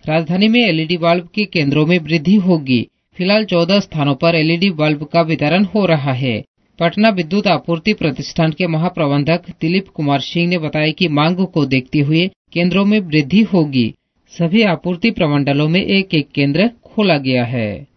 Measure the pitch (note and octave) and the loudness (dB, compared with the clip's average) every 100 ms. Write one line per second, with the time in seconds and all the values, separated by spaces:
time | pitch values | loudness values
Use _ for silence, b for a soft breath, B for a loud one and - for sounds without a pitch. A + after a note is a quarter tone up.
0 | - D#3 D#3 F3+ G#3+ A#3 A#3 D#3+ D#3+ F3 | -2 -2 -2 0 2 4 2 0 -2 0
1 | E3 F3 F3 - G#3 F3+ C#3 C#3+ D3+ F3+ | 2 0 -2 -6 -4 -2 0 2 2 0
2 | D3+ E3 D3 G#3+ F#3 E3+ C3+ B2+ E3+ _ | 0 -2 2 2 4 0 2 -2 -2 _
3 | _ _ F3+ G#3 G#3+ F3 E3+ G3+ G3 D#3+ | _ _ 0 0 0 -2 2 0 0 -4
4 | C#3+ C#3+ E3+ E3 D#3 E3 G3 D#3+ D3+ D3 | -2 0 0 0 0 0 0 0 -2 -2
5 | D3+ E3+ E3 D#3 D3 E3+ G3+ G#3+ F#3+ D#3 | -2 -2 0 0 0 0 0 0 0 0
6 | C#3 B2 C3 A2 - _ _ _ E3+ - | -2 -2 -2 -4 -8 _ _ _ -4 0
7 | A3 G3 D#3+ F#3+ G#3 D#3+ - E3+ E3 G#3 | 0 0 -2 -2 0 -2 -2 -4 -2 -2
8 | D#3+ C3 C#3+ - D#3+ D3+ F3+ D#3+ F3 F3+ | -2 -4 -8 -2 -2 0 -2 0 -2 -2
9 | D3+ C#3+ C#3+ E3+ - - - F#3 F#3+ - | 0 0 0 -2 -2 -6 -2 -2 -4 -6
10 | D3 C#3 - E3+ F3 F3+ D#3 D3+ D#3 D3+ | -2 -2 -2 -2 0 -2 -4 -2 -2 0
11 | F3+ C#3+ D3+ F3+ F#3 - C#3+ C3+ C3 D#3 | 0 2 0 0 -2 0 0 0 0 -2
12 | C#3+ D#3+ F3+ _ _ E3 F3+ F3+ G3+ G#3+ | 2 2 0 _ _ -2 0 2 2 0
13 | F#3 D3+ D#3 F#3 A3 F#3+ D3+ C3 A2+ - | 2 0 2 2 2 2 2 0 -2 -4
14 | _ _ _ - E3+ G3+ G#3+ D#3+ E3+ F3 | _ _ _ -4 0 2 2 0 -4 -2
15 | A3+ A3 D#3 D3 C#3 C#3 D3+ E3+ - G3 | -2 0 0 2 0 0 2 0 2 0
16 | F#3+ D#3+ C#3+ - C#3 C#3+ G#3+ - - - | 0 -2 -2 -2 0 2 0 -2 -12 -2
17 | G#3 D3+ C3+ B2+ A#2 B2 G#2+ G2+ C#3+ | 0 0 0 0 0 -2 -4 -6 -12